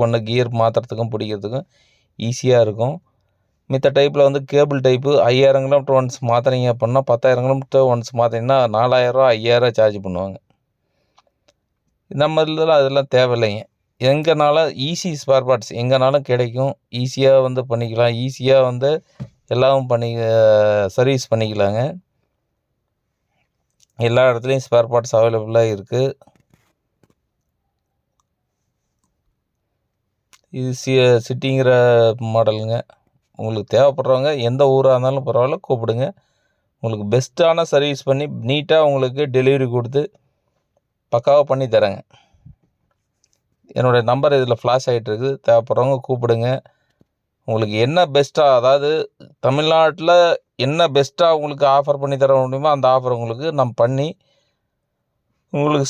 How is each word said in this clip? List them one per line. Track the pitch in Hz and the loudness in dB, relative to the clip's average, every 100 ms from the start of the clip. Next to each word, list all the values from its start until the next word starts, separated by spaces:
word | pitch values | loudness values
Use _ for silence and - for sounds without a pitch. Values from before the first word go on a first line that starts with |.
பண்ண, | 117 117 110 | 0 -2 -2
கியர் | 123 117 117 | -2 -2 0
மாத்துறதுக்கும் | 113 113 110 110 117 | 0 0 -4 -6 -6
பிடிக்கிறதுக்கும் | 107 107 104 101 127 180 _ _ _ _ - 113 | -6 -6 -8 -8 -10 -12 _ _ _ _ -10 -8
ஈஸியா | 127 127 123 110 | -4 2 2 2
இருக்கும். | 104 123 165 _ _ _ _ _ _ - | 0 -6 -6 _ _ _ _ _ _ -6
மித்த | 135 139 135 | -2 0 2
டைப்ல | 143 143 139 | 2 4 2
வந்து | 139 135 | 2 -2
கேபிள் | 143 147 139 131 | 0 2 2 0
டைப்பு, | 127 139 147 117 | 0 0 2 2
ஐயாயிரம் | 127 135 135 135 | 4 4 4 2
கிலோமீட்டர் | 143 135 131 | 0 2 0
ஒன்ஸ் | 127 - 123 | 0 -4 -2
மாத்துனீங்க | 117 131 127 123 | 0 0 0 0
அப்படின்னா, | 117 117 131 131 | -2 0 0 0
பத்தாயிரம் | 117 131 123 127 | 0 2 2 0
கிலோமீட்டர் | 135 131 135 131 | -2 0 2 2
ஒன்ஸ் | 120 117 120 | 0 -4 -2
மாத்துனீங்கன்னா, | 120 113 120 135 123 107 | -2 -2 0 0 0 0
நாலாயிரம் | 123 127 123 127 | 2 2 2 2
ரூபா, | 131 | 2
ஐயாயிரம் | 117 113 120 123 | 2 2 2 2
ரூபா | 113 | 2
சார்ஜ் | 110 104 95 | 0 0 -8
பண்ணுவாங்க. | 90 95 95 _ _ _ _ _ _ _ _ _ _ _ _ _ _ _ _ - | -8 -8 -12 _ _ _ _ _ _ _ _ _ _ _ _ _ _ _ _ -12
நம்ம | 139 151 156 | -4 -2 0
இதுல | 156 156 160 156 | -2 0 2 2
அதெல்லாம் | 135 139 135 127 | 2 0 0 2
தேவையில்லைங்க. | 127 120 113 104 - _ _ - 127 | 2 0 -2 -4 -14 _ _ -4 0
எங்கனாலும் | 147 156 151 147 151 156 92 139 | 0 0 2 2 2 0 -2 -8
ஈஸி | 170 185 147 | -6 -8 -6
ஸ்பேர் | - 135 127 | 0 0 2
பார்ட்ஸ் | 123 - 117 | -2 -4 -6
எங்கனாலும் | 123 131 131 135 131 | 0 2 2 0 0
கிடைக்கும். | 123 123 120 135 - _ | -2 -2 -4 -6 -6 _
ஈஸியா | 120 127 135 135 135 | -8 -6 0 4 4
வந்து | 131 127 127 | 2 -2 -4
பண்ணிக்கலாம். | 117 117 113 120 117 127 | -4 -4 0 0 -2 -6
ஈஸியா | 131 127 135 127 | -4 2 2 2
வந்து | 123 135 156 - - - _ - | 0 -2 -2 -6 -20 -20 _ -6
எல்லாமும் | 120 131 139 127 | 0 2 2 0
பண்ணி, | 120 117 117 | -2 -4 -4
அ, | 113 113 110 107 107 104 98 - | 0 4 4 4 4 2 0 0
சர்வீஸ் | 127 135 - | 0 0 -2
பண்ணிக்கலாங்க. | 113 110 104 98 107 139 180 _ _ _ _ _ _ _ _ _ _ _ _ _ _ _ _ _ _ _ - 117 | -4 -2 -2 -2 -2 -4 -8 _ _ _ _ _ _ _ _ _ _ _ _ _ _ _ _ _ _ _ -4 -2
எல்லா | 120 131 | 2 2
இடத்துலையும் | 117 123 135 - | 0 -2 -4 0
ஸ்பேர் | 120 113 | 0 2
பார்ட்ஸ் | 120 117 113 | -2 0 2
அவைலபிளா | 117 113 110 113 113 | 2 0 -2 0 0
இருக்கு. | 104 95 120 135 - _ _ _ _ _ _ _ _ _ _ _ _ _ _ _ _ _ _ _ _ _ _ _ _ _ _ _ _ _ _ _ _ _ _ _ _ _ _ _ _ _ _ _ | -2 -6 -4 -4 -6 _ _ _ _ _ _ _ _ _ _ _ _ _ _ _ _ _ _ _ _ _ _ _ _ _ _ _ _ _ _ _ _ _ _ _ _ _ _ _ _ _ _ _
இது | 135 127 | -10 -8
சி-, | 127 - 131 127 120 - | -6 -2 2 4 2 0
சிட்டிங்கிற | 127 135 135 127 123 123 120 113 113 113 113 | -6 -4 0 2 4 4 4 2 0 -2 -2
மாடலுங்க. | 110 107 110 117 - _ _ _ _ - | 0 -2 -4 -6 -8 _ _ _ _ -12
உங்களுக்கு | 110 110 101 110 | -8 -8 -2 2
தேவைப்படுறவங்க | 143 139 120 131 143 147 117 | 2 2 0 0 0 -2 -2
எந்த | 131 139 135 | 2 2 4
ஊரா | 135 | 4
இருந்தாலும் | 127 127 139 131 | 2 0 -4 -2
பரவாயில்ல, | 117 127 170 - | 0 0 -2 -4
கூப்பிடுங்க. | 123 113 113 147 - _ _ _ _ _ _ | -4 -4 -4 -6 -8 _ _ _ _ _ _
உங்களுக்கு | 113 107 104 117 | -8 -6 -2 -2
பெஸ்ட்டான | - - 165 165 | -2 -2 0 0
சர்வீஸ் | 165 143 143 139 | 0 0 -2 -4
பண்ணி, | - 139 147 127 113 | -4 -4 -4 -8 -6
நீட்டா | 147 143 156 | -4 0 2
உங்களுக்கு | 151 139 127 131 147 | 2 0 -2 -4 -2
டெலிவரி | 127 127 139 127 | 0 2 0 0
கொடுத்து, | 120 117 139 151 _ _ _ _ _ _ _ _ _ _ 120 | -4 -4 -4 -6 _ _ _ _ _ _ _ _ _ _ -4
பக்காவா | 143 143 143 | 2 2 2
பண்ணி | 135 131 | -2 0
தரேங்க. | 110 104 98 - _ _ _ - _ _ _ _ _ _ _ _ _ _ _ _ - | 2 0 -2 -14 _ _ _ -20 _ _ _ _ _ _ _ _ _ _ _ _ -4
என்னோட | 123 123 | 0 0
நம்பர் | 113 131 147 | 0 0 2
இதுல | 139 123 117 | 2 0 -2
ஃப்ளாஷ் | 123 127 131 | 0 -2 0
ஆயிட்டு | 120 107 | -4 -4
இருக்குது. | 107 131 135 - | -6 -6 -4 2
தேவைப்படுறவங்க | 117 113 113 127 135 127 | 2 2 -2 0 -2 -4
கூப்பிடுங்க. | 127 120 117 120 131 - _ _ _ _ _ _ _ - | -4 -2 -2 -2 -4 -8 _ _ _ _ _ _ _ -6
உங்களுக்கு | 110 107 107 123 | -4 -2 -2 0
என்ன | 170 170 | 0 0
பெஸ்ட்டா, | 139 143 - 143 127 | 0 0 2 2 4
அதாவது | 123 143 143 156 - _ - _ | 4 2 0 -2 -6 _ -20 _
தமிழ்நாட்டுல | 127 139 156 160 160 156 165 175 170 - _ - | -2 0 2 2 2 0 2 4 4 0 _ -6
என்ன | 127 160 165 | -4 0 0
பெஸ்ட்டா | 135 139 - 170 160 | 0 0 0 2 2
உங்களுக்கு | 147 143 143 | -2 -2 2
ஆஃபர் | 139 143 143 | 2 2 -2
பண்ணி | 139 139 | -4 0
தர | 135 135 | 2 2
முடியுமோ, | 127 135 151 | 0 -2 -2
அந்த | 143 127 | 0 2
ஆஃபர் | 131 127 120 | 0 0 -4
உங்களுக்கு | 117 117 160 147 | -6 -8 -6 -2
நான் | 127 - | -2 0
பண்ணி, | 117 135 147 - _ _ _ _ _ _ _ _ _ _ _ _ _ 147 | 0 0 -6 -8 _ _ _ _ _ _ _ _ _ _ _ _ _ -4
உங்களுக்கு | 147 151 | -2 -2